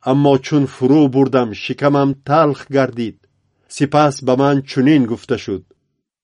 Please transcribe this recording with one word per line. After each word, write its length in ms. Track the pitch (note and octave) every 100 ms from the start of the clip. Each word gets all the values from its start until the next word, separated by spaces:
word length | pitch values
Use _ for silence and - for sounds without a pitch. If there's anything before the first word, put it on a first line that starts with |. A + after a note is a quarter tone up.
аммо 300 | C3 C3+ C#3+ C3+
чун 260 | - D3+ C3+
фурӯ 360 | - B2+ D3+ C#3+
бурдам, 460 | C3 B2+ B2+ A#2+
шикамам 560 | G2 - B2+ C#3+ C#3+ C#3
талх 460 | C#3 - D3+ D3+ C3+ -
гардид. 480 | C3+ B2+ A#2 A2+ - _ _ _ _ _
Сипас 440 | - C#3+ D3 D3+ C#3
ба 100 | B2+ B2+
ман 260 | C#3 C#3+
чунин 400 | C3+ C#3 C3 D#3 A#2
гуфта 320 | A2+ - A2+
шуд: 260 | - F#2+ - _ _ _ _ _